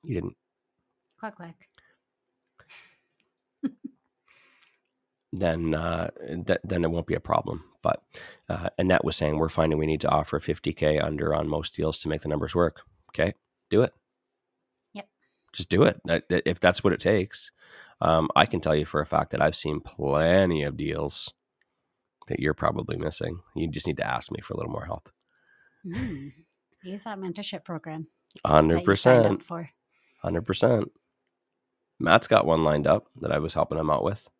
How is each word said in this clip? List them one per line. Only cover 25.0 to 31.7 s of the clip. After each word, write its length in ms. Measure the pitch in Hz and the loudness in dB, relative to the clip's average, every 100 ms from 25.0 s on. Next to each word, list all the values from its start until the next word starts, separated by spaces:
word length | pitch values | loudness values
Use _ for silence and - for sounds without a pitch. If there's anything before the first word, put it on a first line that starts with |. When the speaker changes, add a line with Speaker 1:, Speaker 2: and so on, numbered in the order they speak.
| _ _ _ _ _ _ _ _ 185 | _ _ _ _ _ _ _ _ -12
Speaker 2:
Mm. 440 | 185 254 147 143 143 165 _ _ _ | -8 -8 -10 -14 -18 _ _ _ _
Use 200 | 180 196 | -16 -14
that 140 | 226 202 | -12 -10
mentorship 460 | 190 170 202 190 | -10 -10 -10 -12
program 420 | - 160 160 156 160 _ _ - | -10 -10 -10 -12 -12 _ _ -6
Speaker 1:
Hundred 400 | - 76 78 82 | 4 6 6 4
percent. 380 | 90 98 127 127 | 2 2 6 6
Speaker 2:
that 0 | |
you 60 | 107 | 6
signed 100 | 95 | 2
up 20 | |
for. 280 | - 170 170 _ _ _ _ _ | -6 -12 -12 _ _ _ _ _
Speaker 1:
Hundred 200 | - 85 | -4 -4
percent. 480 | - 92 120 117 - _ _ _ _ _ _ _ _ | -2 2 2 2 -2 _ _ _ _ _ _ _ _